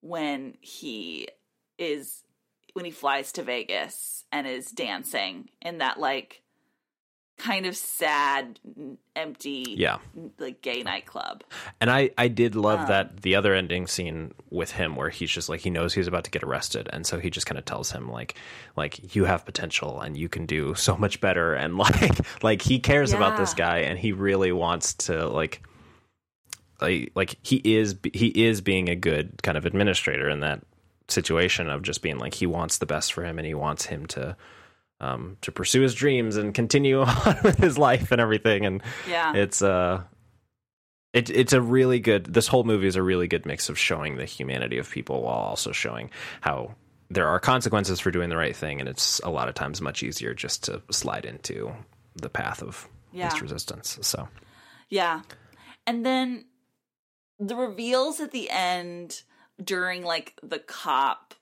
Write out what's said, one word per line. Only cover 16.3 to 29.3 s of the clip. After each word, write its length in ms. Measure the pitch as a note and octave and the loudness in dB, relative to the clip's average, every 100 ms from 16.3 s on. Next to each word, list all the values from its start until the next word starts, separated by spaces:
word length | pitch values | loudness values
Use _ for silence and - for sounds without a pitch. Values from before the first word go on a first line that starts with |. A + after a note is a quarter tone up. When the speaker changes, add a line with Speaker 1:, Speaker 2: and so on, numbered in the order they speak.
Speaker 2:
get 120 | - | -6
arrested, 440 | - C2 - - - | -4 -4 -4 -6 -6
and 120 | - E2 | -6 -4
so 120 | E2+ | -2
he 120 | F2+ | -4
just 160 | F2 - | -4 -6
kinda 160 | - | -6
tells 280 | - - - | -8 -6 -6
him, 200 | - A#1 | -6 -8
like, 240 | A#1 A#1 - - - - - | -10 -10 -12 -14 -18 -10 -4
like, 380 | D2 - G2 G#2+ | -4 -6 -4 2
"You 80 | |
have 200 | F#2 F2+ | 4 2
potential, 560 | - - E2+ - - B1+ | 0 -8 -4 -4 -4 -8
and 160 | C2 D2 | -8 -6
you 120 | E2+ | -6
can 180 | - D#2+ | -6 -2
do 280 | D2+ C#2+ | -2 -2
so 220 | D#2+ - F2+ | 2 2 4
much 240 | G2+ - | 2 2
better," 340 | G2 F2 E2+ | 2 2 2
and, 220 | D2 D2 F2+ | 2 -2 2
<laughs> 0 | |
like, 400 | G2+ - F#3 - - - | 4 6 4 4 0 0
like, 200 | A2+ G#2+ | 2 2
he 160 | - C3 | 4 2
cares 340 | B2+ C#3+ C3+ | 6 4 6
about 240 | G2 G2+ - | 4 4 4
this 160 | G2 - | 0 0
Speaker 1:
Yeah. 80 | E2+ | 2
Speaker 2:
guy, 120 | E2+ | 2
and 200 | D2 F2+ | 0 0
he 140 | A2 | -2
really 400 | F#2+ G2 G2 F#2+ | 0 2 4 2
wants 420 | F2+ E2+ E2+ - - - | 2 2 0 -2 -4 -2
to, 200 | E2 D#2+ | 0 0
like, 360 | C#2 D#2+ - - - - _ _ _ _ _ _ - _ _ | 0 -2 -4 -16 -20 -20 _ _ _ _ _ _ -20 _ _
like, 320 | E2 F2+ A#1+ | 0 0 -2
like, 240 | - F#2+ - | -2 -2 -4
he 140 | - C3 G#2+ A2 | 0 2 6 4
is, 200 | G#2+ F#2+ - | 4 0 -6
he 160 | G2 A#2 - | 2 2 6
is 160 | A2+ A2 | 4 4
being 280 | F#2 F#2+ F2+ | 2 2 2
a 80 | F2 | 0
good 460 | F2 D2+ D#2 | 2 0 -2